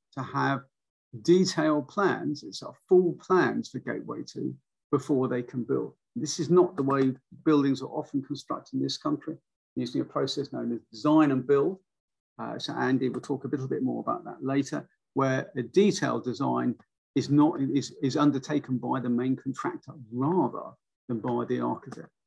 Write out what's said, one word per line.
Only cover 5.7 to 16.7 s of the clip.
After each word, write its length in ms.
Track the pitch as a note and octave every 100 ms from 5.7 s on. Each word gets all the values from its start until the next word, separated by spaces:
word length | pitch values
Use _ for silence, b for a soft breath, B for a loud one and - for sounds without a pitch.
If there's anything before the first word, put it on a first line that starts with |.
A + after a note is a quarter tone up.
| C3 - - _ -
This 220 | D3+ -
is 80 | D3+
not 280 | F3+ F3+ -
the 60 |
way 300 | C3+ C#3 C3+ C3 _ -
buildings 380 | D#3+ D3+ C#3 C3
are 60 | C3+
often 340 | D3+ - C#3
constructed 540 | C3 C#3 - - - C3
in 60 |
this 140 | C3+ -
country, 400 | D3+ - - - _ _ _
using 260 | - A#2+ C3+
a 40 |
process 460 | - C#3+ C3+ C#3+ -
known 220 | - A#2+
as 80 | A#2 _
design 400 | A2 D3 D#3 D3
and 160 | C3 B2+
build. 320 | C#3 D#3 F#3+ _ _ _ _ _ -
Uh, 200 | A2+ A#2
so 140 | -
Andy 380 | - B2+ C3 B2+
will 100 | A#2+
talk 240 | - C3
a 40 | B2+
little 200 | C#3+ C3
bit 140 | -
more 180 | B2+ A2+
about 240 | A#2 -
that 180 | - -
later, 460 | C3 C#3 C#3 D3 - _ _
where 380 | C#3 C3+ C3 - C#3+
a 60 |
detailed 640 | - F#3 G#3 - C3 A#2
design 500 | B2 A#2 C3 B2 B2